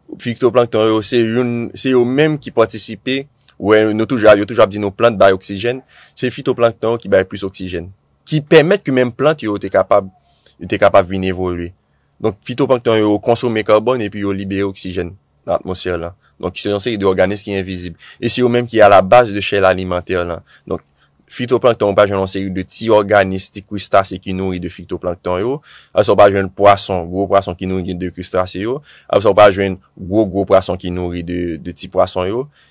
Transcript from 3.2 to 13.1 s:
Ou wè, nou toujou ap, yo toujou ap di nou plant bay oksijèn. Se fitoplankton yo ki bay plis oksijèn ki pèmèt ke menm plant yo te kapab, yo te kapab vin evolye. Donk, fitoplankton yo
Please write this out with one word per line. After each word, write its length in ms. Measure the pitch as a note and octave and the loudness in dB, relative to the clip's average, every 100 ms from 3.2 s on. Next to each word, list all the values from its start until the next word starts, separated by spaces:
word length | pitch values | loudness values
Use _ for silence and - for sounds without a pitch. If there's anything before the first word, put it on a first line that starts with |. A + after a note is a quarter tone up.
| C#3+ _ _ - | -6 _ _ -6
Ou 160 | G2 | 2
wè, 140 | G#2+ A2 G#2+ | 4 4 0
nou 120 | A2 | -2
toujou 220 | B2 G#2 | 2 4
ap, 80 | G#2 | 4
yo 80 | G2+ | 2
toujou 180 | A#2 G#2+ | 2 0
ap 60 | |
di 100 | G2+ | 0
nou 140 | G2+ G2 | -6 0
plant 200 | A#2 G2+ | 0 4
bay 160 | G2 F#2+ | 4 2
oksijèn. 460 | - G2 A#2 C3 _ _ - - | -4 -8 -6 -6 _ _ -20 -8
Se 140 | B2+ | -8
fitoplankton 600 | C3 C3+ B2 A#2 A2 A2 A#2 | -6 -6 0 0 0 -4 -4
yo 60 | |
ki 100 | F#2+ | 0
bay 140 | G2 F#2+ | 0 0
plis 180 | F#2+ F#2+ | -6 -10
oksijèn 420 | - F#2 F2 F2+ - _ _ - | -8 -10 -10 -10 -18 _ _ -6
ki 160 | D#3 | -4
pèmèt 440 | D3 E3 F3+ F#3 - | 4 4 4 0 0
ke 80 | C3 | 0
menm 180 | B2 | 0
plant 300 | A#2+ C#3 D#3 G#2+ | 0 -2 -2 -4
yo 120 | G2+ | -6
te 80 | G2 | -2
kapab, 380 | G2 - G2+ F#2+ _ _ _ _ - | 0 4 2 0 _ _ _ _ -16
yo 120 | F#2 | -6
te 100 | G#2 | 2
kapab 240 | G2+ G2+ F2+ | 4 4 2
vin 180 | F#2+ F#2 | -2 -4
evolye. 420 | F2+ F#2 F2 F2 - _ _ _ _ | -4 -4 -6 -10 -14 _ _ _ _
Donk, 180 | G#2+ G2+ - | -6 -6 -10
fitoplankton 500 | A#2+ C3+ B2 A#2+ A2 | -4 0 0 2 2
yo 100 | G#2+ | 2